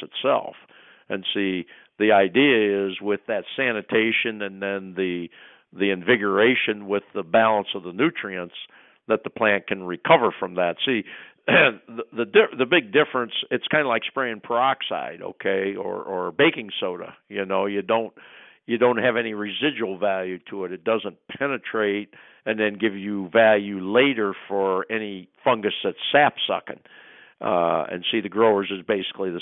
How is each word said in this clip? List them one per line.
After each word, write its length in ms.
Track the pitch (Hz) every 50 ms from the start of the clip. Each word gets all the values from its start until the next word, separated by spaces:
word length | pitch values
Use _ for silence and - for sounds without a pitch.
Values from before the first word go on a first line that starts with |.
| 80
itself. 520 | - - - - 135 127 104 - - - - - _ _ - - - - _ _ -
And 160 | 104 98 92 - -
see, 320 | 104 98 95 92 90 87 - - - - _ _
the 140 | - 104 107
idea 760 | 104 98 98 92 85 131 143 143 127 110 107 101 101 98 98
is 140 | 98 92 -
with 200 | 101 104 104 98 -
that 180 | - 110 98 87 - -
sanitation 840 | - 135 123 113 107 101 - 117 110 110 113 110 - - 117 107 107 104
and 180 | 98 98 98
then 320 | 101 98 98 98 95 95 90
the, 340 | 90 95 90 87 87 85 82 - - - - - _ _ _ -
the 160 | 85 98 98
invigoration 960 | 95 90 85 95 123 110 101 101 98 98 110 123 127 123 - 117 107 104 101
with 160 | 95 101 101 - - -
the 80 | 107 90
balance 460 | 80 98 113 113 113 107 104 98 - -
of 100 | 98 87
the 100 | 90 87
nutrients, 600 | 98 139 170 170 - - 101 95 90 87 87 - - - - - - - _ _ _ _
that 160 | - 110 - -
the 60 | -
plant 360 | - - 117 107 101 98 -
can 140 | - 101 95 92
recover 480 | 90 87 82 - - 165 147 120 98 -
from 180 | - 95 90 90
that. 200 | 90 90 85 82 - -
See, 180 | 139 127 107 - - - - -
<clears throat> 220 | - - _ _
the, 560 | - 156 175 151 131 107 92 - - 117 117 - - -
the 100 | 113 117
di-, 320 | - - 208 220 - -
the 80 | 117 127
big 260 | 123 170 170 123 104
difference, 420 | 98 147 151 - - 127 120 110 - - - -
it's 180 | 127 120 -
kinda 200 | - - 156 147
like 160 | 131 117 113 -
spraying 340 | - - 135 131 120 110 104
peroxide, 800 | - - 120 117 127 135 135 - - - 98 80 64 65 85 85
okay, 540 | 95 92 95 - - 98 98 98 98 98 101
or, 260 | 98 98 95 95 95 92
or 280 | - 95 90 90 87
baking 380 | 85 - 143 165 - - 110 98 - -
soda. 360 | 104 92 90 87 87 90 - - _ -
You 160 | 101 101 98
know, 200 | 95 95 95 101
you 160 | 101 101 101
don't, 320 | 95 95 113 113 113 101 - - - - - - - - _ _ _
you 100 | - 120
don't 200 | 113 123 123 120
have 180 | 113 117 127 110
any 180 | 117 117 113 107
residual 640 | 104 104 104 95 - 131 151 135 110 113 95 95
value 400 | 87 101 101 95 95 92 92 92 87 - -
to 160 | 101 98 92
it. 60 | 90
It 120 | 92 90 80
doesn't 340 | 113 113 110 98 101 82 _ _ -
penetrate 840 | - - 139 143 135 110 - - - 110 107 104 101 104 104 - - - - - _ _ _
and 140 | 110 110 107
then 140 | 107 104 104 92
give 160 | 110 110 98
you 340 | 98 95 104 104 98 95 85
value 500 | 92 113 113 110 107 104 101 101 101 95
later 540 | 92 95 104 123 139 139 131 113 104 98 92 - -
for 380 | - 98 98 95 95 92 92 101 -
any 380 | 113 110 107 104 98 92 87 - _ _ -
fungus 300 | 135 123 110 101 104 - - -
that's 140 | 98 87 - - -
sap 240 | - 143 147 131 - - -
sucking. 320 | - 95 87 - - 71 - - _ - - - - - - - - _ _
Uh, 460 | - 107 95 87 85 85 82 82 76 -
and 140 | 92 90 87 -
see, 100 | - 113
the 80 | 95 101
growers 420 | 90 104 117 113 104 98 98 92
is 140 | 98 92 82
basically 460 | - 107 98 92 - - - 98 92
the 100 | 85 87